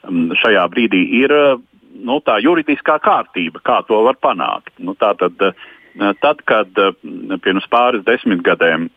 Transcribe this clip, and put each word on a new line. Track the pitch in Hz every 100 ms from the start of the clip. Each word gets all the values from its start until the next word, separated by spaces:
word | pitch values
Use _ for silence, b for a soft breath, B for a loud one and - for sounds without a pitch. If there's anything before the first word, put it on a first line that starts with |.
um, | - 87 82 -
šajā | 117 101 87
brīdī | - 117 95 90 120
ir, | 135
uh, | 147 143 127 - _ _
nu, | - 117 139
tā | - 107
juridiskā | 123 339 294 143 - 151
kārtība, | - 170 110 - 123 - -
kā | 117
to | - 107 113
var | 262
panākt. | 143 101 67 - - _
Nu, | 87
tā | 95 110 98
tad, | 90 82
uh, | 98 90 B B B - 101
tad, | 98 143 151
kad, | - 113 98 95
uh, | 98 87 78 92 92 92
pirms | 101 95 -
pāris | 120 123 120 92
desmitgadēm | 123 - 90 87 85 85 80 82